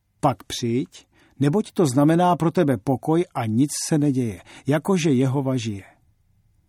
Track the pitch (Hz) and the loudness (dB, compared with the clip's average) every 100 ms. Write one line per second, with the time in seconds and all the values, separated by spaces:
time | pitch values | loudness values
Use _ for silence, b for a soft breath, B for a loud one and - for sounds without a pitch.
0 | _ _ 143 123 - - 120 120 165 - | _ _ -2 -2 -6 -6 -4 -2 -4 -12
1 | - b b b 143 190 - - 156 123 | -20 b b b 0 0 -2 0 0 4
2 | 147 165 180 170 160 175 151 117 - 127 | 4 4 2 2 0 0 0 0 -2 -4
3 | - 160 180 - 113 110 147 - - 160 | 0 -2 -2 -4 -2 0 0 -2 -2 0
4 | 147 131 117 87 - B B 151 - 190 | 0 0 -4 -6 -16 B B -2 0 0
5 | 160 127 135 139 135 131 110 101 - _ | 2 2 2 0 -2 -4 -4 -8 -12 _
6 | _ _ _ _ _ _ | _ _ _ _ _ _